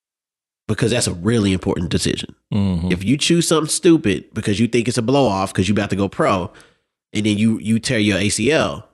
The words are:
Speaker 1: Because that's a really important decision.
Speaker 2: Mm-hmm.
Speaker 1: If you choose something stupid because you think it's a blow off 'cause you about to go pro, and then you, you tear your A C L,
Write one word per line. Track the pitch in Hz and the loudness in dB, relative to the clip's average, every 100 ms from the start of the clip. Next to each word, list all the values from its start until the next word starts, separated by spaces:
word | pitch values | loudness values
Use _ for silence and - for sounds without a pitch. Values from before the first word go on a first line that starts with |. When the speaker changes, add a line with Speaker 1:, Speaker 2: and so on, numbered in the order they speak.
| _ _ _ _ _ _ - | _ _ _ _ _ _ -6
Speaker 1:
Because | 107 117 | -2 0
that's | 120 107 | 0 -2
a | |
really | 90 90 120 101 | -2 0 2 2
important | 92 98 - 87 | 0 -2 -4 -2
decision. | 85 - - - - _ | -2 -2 -4 -8 -16 _
Speaker 2:
Mm-hmm. | 104 98 90 87 | -2 0 -2 -2
Speaker 1:
If | 90 | -2
you | 95 147 | 0 0
choose | - 170 160 | 2 0 2
something | 165 156 | 0 0
stupid | - 185 165 107 85 - | 0 4 4 4 -2 -4
because | - 107 98 | -6 -2 0
you | 117 | 2
think | 123 117 | 0 0
it's | 123 | -2
a | |
blow | 113 139 131 | 0 2 2
off | 95 95 | 0 -2
'cause | - 92 | 0 0
you | |
about | 104 101 | 0 0
to | 95 | -2
go | 98 | -4
pro, | - 156 98 87 - - _ _ _ _ | 0 0 0 -4 -12 -20 _ _ _ _
and | 110 107 | -4 0
then | 104 | 2
you, | 113 110 | 2 0
you | 101 113 | 0 -2
tear | - 123 | 0 0
your | 104 98 | 2 2
A | 104 | 0
C | - 113 | 0 0
L, | 156 92 69 - | 2 0 -4 -14